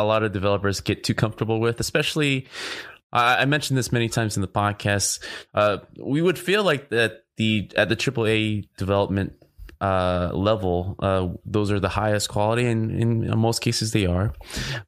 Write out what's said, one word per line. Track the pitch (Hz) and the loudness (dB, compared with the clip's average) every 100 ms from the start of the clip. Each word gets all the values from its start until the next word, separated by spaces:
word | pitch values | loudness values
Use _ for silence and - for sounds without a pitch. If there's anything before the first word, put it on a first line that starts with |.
a | |
lot | 107 110 | 2 2
of | 107 | 2
developers | 98 101 101 101 95 | 0 0 2 0 0
get | - 101 | -2 -2
too | - | -2
comfortable | 110 110 - 110 113 | 0 0 0 -2 0
with, | 117 117 | 0 0
especially, | - 156 147 160 147 135 - - - - - - _ | -2 -2 -2 0 0 0 -4 -12 -10 -10 -14 -20 _
I, | 120 120 123 | 2 4 4
I | 135 | 2
mentioned | 147 - 135 | 2 0 0
this | 117 | 0
many | 120 113 | 0 0
times | 120 110 104 | 0 -2 -2
in | |
the | 92 | -2
podcast. | 107 104 101 104 101 - - - - - | 0 0 0 0 0 0 -4 -10 -14 -6
Uh, | - 104 95 - - | 2 2 2 -4 -12
we | 71 143 | -2 0
would | 170 151 | 2 0
feel | - 202 | 0 2
like | 190 143 - | 2 0 0
that | 117 110 - _ - | 0 0 -2 _ -2
the, | 110 110 95 - | 0 2 0 0
at | 107 | 0
the | 113 | 0
triple | - 120 110 | -2 0 0
A | 110 110 107 - - | 2 0 -4 -6 -6
development, | 95 101 98 98 92 - - - - - | 0 0 2 0 -2 -6 -20 -20 -20 -4
uh, | 98 95 90 90 87 | 0 0 0 0 -2
level, | - 98 110 92 87 90 - | 0 0 0 0 -2 -2 -4
uh, | 98 95 92 - | 0 0 -2 -4
those | - 104 101 | -4 -2 0
are | 101 | 0
the | 95 | 0
highest | 101 107 104 - | 0 0 0 -2
quality, | 107 104 117 | 0 0 2
and | 123 113 110 | 0 0 -2
in | 95 117 113 95 110 | 0 0 0 0 2
most | 113 117 | 2 2
cases | 120 113 110 | -2 -2 0
they | 110 92 | 0 2
are. | 87 110 - - - - 127 | 2 0 -4 -10 -8 -6 -8